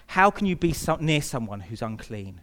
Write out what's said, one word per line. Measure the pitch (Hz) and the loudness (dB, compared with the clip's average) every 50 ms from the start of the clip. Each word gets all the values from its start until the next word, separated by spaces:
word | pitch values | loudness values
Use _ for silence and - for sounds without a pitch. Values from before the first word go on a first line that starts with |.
| - - | -14 -2
how | - 180 196 208 | 4 6 6 6
can | 202 - 202 | 6 4 0
you | 190 175 | 0 2
be | - 175 165 | 2 0 0
so-, | 147 - - - 160 | 0 0 -2 -2 -2
near | 160 151 160 151 143 | 0 2 2 2 2
someone | 143 - 143 127 113 98 101 101 | 2 0 -4 -4 -4 -4 -6 -8
who's | 92 95 117 - | -10 -10 -8 -6
unclean, | 117 110 110 107 - - 110 104 98 98 92 87 | -6 -6 -6 -8 -10 -10 -10 -10 -10 -10 -12 -16